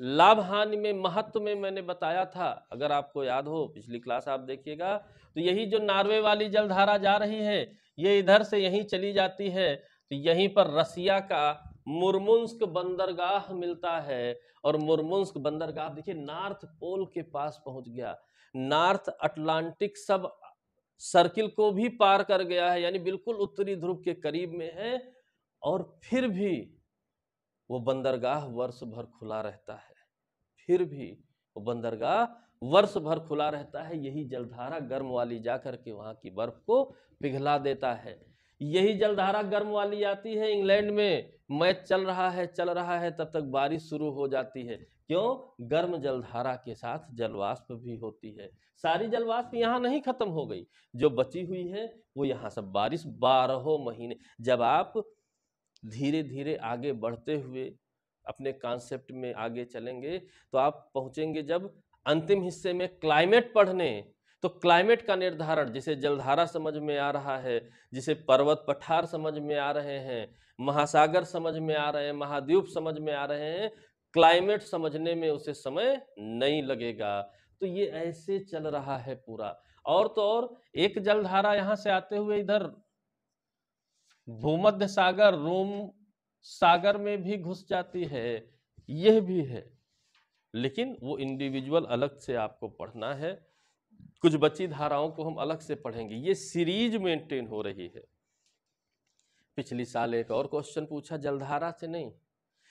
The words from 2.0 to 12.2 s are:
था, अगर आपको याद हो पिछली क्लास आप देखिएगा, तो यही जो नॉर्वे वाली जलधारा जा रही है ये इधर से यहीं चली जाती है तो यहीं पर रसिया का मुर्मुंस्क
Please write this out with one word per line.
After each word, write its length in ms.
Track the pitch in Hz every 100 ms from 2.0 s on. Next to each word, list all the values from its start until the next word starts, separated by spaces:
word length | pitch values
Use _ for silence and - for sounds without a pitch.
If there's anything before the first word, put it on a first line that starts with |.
| 160 175 185
था, 220 | 180 165 - -
अगर 200 | 117 143
आपको 320 | 143 143 143
याद 240 | 131 131 143
हो 180 | 156 135
पिछली 320 | 156 117 120
क्लास 280 | 123 120 139
आप 120 | 135
देखिएगा, 540 | 127 135 151 151 180 208
तो 460 | - - _ 156
यही 240 | 175 196 214
जो 140 | 214
नॉर्वे 400 | 208 196 202 214
वाली 280 | 214 208 214
जलधारा 480 | 208 208 190 202 208
जा 160 | 196 208
रही 220 | 208 214
है 320 | 208 196 120 - _ -
ये 200 | 185 202
इधर 240 | 190 208
से 140 | 208 208
यहीं 240 | 190 202 208
चली 260 | 185 202
जाती 360 | 196 190 190 202
है 340 | 180 175 139 - _ _
तो 40 | 139
यहीं 300 | 151 170 196
पर 200 | 202 170
रसिया 480 | 147 - - 190 196
का 520 | 190 170 147 151 - - -
मुर्मुंस्क 760 | 160 190 190